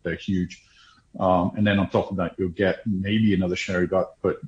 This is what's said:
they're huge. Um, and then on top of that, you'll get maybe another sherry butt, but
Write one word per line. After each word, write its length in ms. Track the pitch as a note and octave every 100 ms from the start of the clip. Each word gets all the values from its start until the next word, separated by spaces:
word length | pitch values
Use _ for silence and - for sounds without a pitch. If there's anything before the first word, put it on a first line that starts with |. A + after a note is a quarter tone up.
they're 140 | F2 E2
huge. 440 | - F#2 F2 - _ _ - _ _ -
Um, 320 | F#2+ F2+ F2 -
and 80 | G#2
then 120 | G2+
on 100 | F#2
top 220 | G#2+ -
of 60 | F#2
that, 180 | E2+ -
you'll 120 | F#2
get 340 | E2 F#2+ -
maybe 480 | A2+ F#2+ F#2+ A2 A2
another 220 | F#2 F2+ F2+
sherry 300 | - F2+ F2+
butt, 300 | F#2+ - -
but 180 | F#2+ -